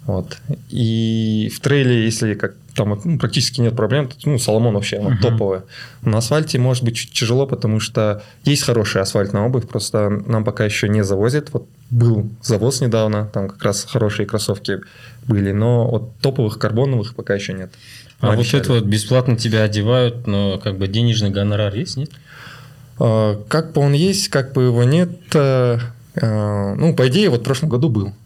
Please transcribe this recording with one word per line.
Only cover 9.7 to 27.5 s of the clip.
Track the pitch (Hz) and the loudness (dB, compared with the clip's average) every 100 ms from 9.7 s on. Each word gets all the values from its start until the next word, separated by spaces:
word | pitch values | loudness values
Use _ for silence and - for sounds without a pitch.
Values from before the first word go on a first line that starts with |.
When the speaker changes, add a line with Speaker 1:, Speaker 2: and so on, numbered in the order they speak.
| 113 - 110 104 | -6 -2 -2 0
Speaker 1:
нам | 101 - 113 | -2 -2 0
пока | 107 - | 0 0
еще | 107 - 107 | -2 0 0
не | 107 | 2
завозят. | 98 98 110 143 147 | 2 2 0 0 -4
Вот | - - - - | -8 -8 -20 -2
был | 120 120 110 - - | 2 4 4 -2 -8
завоз | - 107 113 135 | -2 2 2 0
недавно, | 127 110 110 107 104 | 0 2 2 0 -2
там | - 98 | -4 -6
как | - | -4
раз | 104 98 | -2 -2
хорошие | - 127 107 - 101 | -2 0 0 -2 -4
кроссовки | 107 - 98 - 95 - - - - - | -4 -4 -4 -4 -6 -8 -20 -20 -14 -2
были, | 104 98 | 0 2
но | 101 113 120 117 | 2 2 2 2
вот | 113 117 - | -2 -4 -4
топовых | 139 127 107 - | -2 0 -2 0
карбоновых | 107 107 139 123 101 | -2 0 0 0 -4
пока | - 95 | -10 -4
еще | 98 - | -4 -4
нет. | 92 92 - - - - - | -8 -10 -16 -20 -20 -20 -4
Speaker 3:
А | 104 | 0
Speaker 1:
Мы | 107 | 2
Speaker 3:
вот | |
Speaker 1:
обещали. | 120 143 | 2 0
Speaker 3:
это | - | 2
вот | 123 | 0
бесплатно | 101 107 - 127 127 117 | 2 0 2 0 2 0
тебя | 117 110 | 2 2
одевают, | 107 101 104 127 123 120 - | 2 0 2 2 2 -2 -4
но | 101 101 95 | -2 0 -2
как | - 95 | -4 -4
бы | 95 | -2
денежный | 107 120 104 104 | 0 2 2 0
гонорар | 98 101 104 104 | 0 0 0 -2
есть, | 98 95 127 | -4 -6 -6
нет? | 151 - - - - - - - - - | -8 -12 -20 -20 -20 -20 -20 -20 -20 -2
Speaker 1:
А, | 120 110 107 104 104 | 2 2 2 0 -2
как | 156 160 | -2 0
бы | 151 | 0
он | 143 | 2
есть, | 143 185 202 - | 4 2 0 -2
как | 143 127 | -2 0
бы | 131 | 2
его | 123 120 | 2 4
нет, | 120 160 175 175 - | 4 4 0 -4 0
э, | 160 139 131 123 117 120 - - | 2 4 4 2 0 -4 -12 -10
э, | - 113 107 104 104 101 | -4 0 0 0 -2 -2
ну, | 101 156 | 0 2
по | 147 127 | 4 2
идее, | 127 208 | 4 2
вот | 120 | 2
в | |
прошлом | 113 | 0